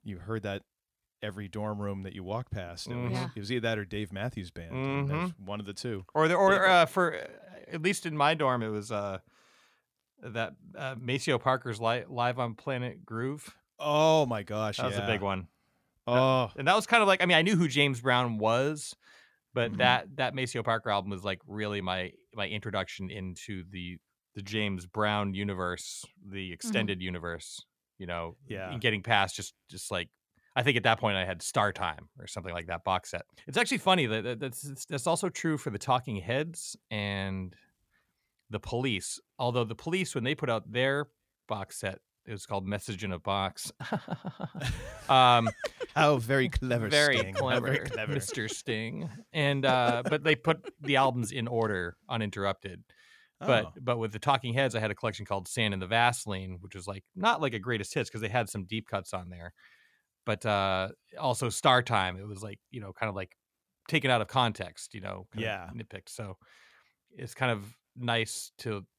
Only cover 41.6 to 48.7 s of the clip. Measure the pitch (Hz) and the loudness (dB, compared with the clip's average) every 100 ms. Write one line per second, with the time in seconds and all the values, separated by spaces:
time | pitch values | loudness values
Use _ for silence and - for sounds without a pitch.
41.6 | 98 - 98 - _ _ - 104 - 101 | -6 -8 -8 -8 _ _ -12 -12 -6 -4
42.6 | 95 104 - 95 101 87 101 98 95 - | -2 -4 -4 -8 -6 -6 -2 -2 -2 -4
43.6 | - - - 208 - 180 - - - - | -12 -12 -6 -6 -6 -10 -10 -10 -12 -6
44.6 | 131 - - - - 131 127 120 113 - | -4 -4 -8 -10 4 8 8 8 4 -2
45.6 | - - - 147 151 143 113 135 127 - | -10 -8 -4 2 4 4 2 2 2 0
46.6 | 127 120 110 147 147 123 113 95 135 123 | 0 0 2 4 4 4 0 -2 0 0
47.6 | 120 143 - 113 110 143 - 131 110 - | 2 -2 -2 -6 -2 -2 -4 -4 -4 -6
48.6 | - | -4